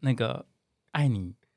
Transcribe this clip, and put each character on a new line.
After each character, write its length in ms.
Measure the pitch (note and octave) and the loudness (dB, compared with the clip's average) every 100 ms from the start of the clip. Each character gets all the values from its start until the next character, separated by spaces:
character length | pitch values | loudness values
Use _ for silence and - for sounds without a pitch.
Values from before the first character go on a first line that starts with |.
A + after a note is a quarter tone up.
那 120 | C3+ | 0
个 320 | B2 A2+ - - _ _ _ _ | 0 0 -4 -10 _ _ _ _
爱 180 | D#3+ C#3+ | 0 2
你 260 | G2+ F#2 - _ | 2 -2 -10 _